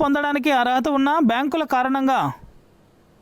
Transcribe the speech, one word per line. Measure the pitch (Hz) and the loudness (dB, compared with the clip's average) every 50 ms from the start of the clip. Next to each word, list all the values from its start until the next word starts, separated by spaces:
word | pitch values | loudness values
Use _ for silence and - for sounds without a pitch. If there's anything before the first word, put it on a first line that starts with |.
పొందడానికి | 311 285 285 294 294 285 285 294 247 302 277 254 | 0 0 0 0 0 -2 -2 -2 0 2 2 2
అర్హత | 240 247 254 262 233 311 285 277 | 2 2 0 0 0 0 0 0
ఉన్న | 269 285 302 330 302 220 | 2 2 2 2 2 2
బ్యాంకుల | 226 247 277 277 302 330 302 - 269 | 2 0 -2 -2 -2 -4 -2 -2 -2
కారణంగా | 247 254 262 269 277 269 262 262 220 151 139 123 - - - - - _ _ _ _ _ _ _ _ _ _ _ _ | -2 0 0 -2 0 0 0 0 0 0 -2 -6 -10 -18 -20 -20 -20 _ _ _ _ _ _ _ _ _ _ _ _